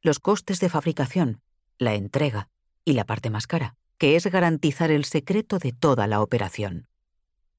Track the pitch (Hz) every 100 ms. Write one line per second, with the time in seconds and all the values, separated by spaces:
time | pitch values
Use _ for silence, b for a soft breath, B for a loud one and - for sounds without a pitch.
0 | 165 143 - 208 - 185 180 160 165 156
1 | 131 185 139 110 _ _ _ - 120 104
2 | 98 139 147 107 98 _ _ _ - 131
3 | 101 113 117 110 - 139 131 - _ -
4 | 143 160 196 185 175 156 151 139 165 151
5 | 143 156 - 196 - 190 135 120 156 120
6 | 104 104 107 98 95 - 101 87 - _
7 | _ _ _ _ _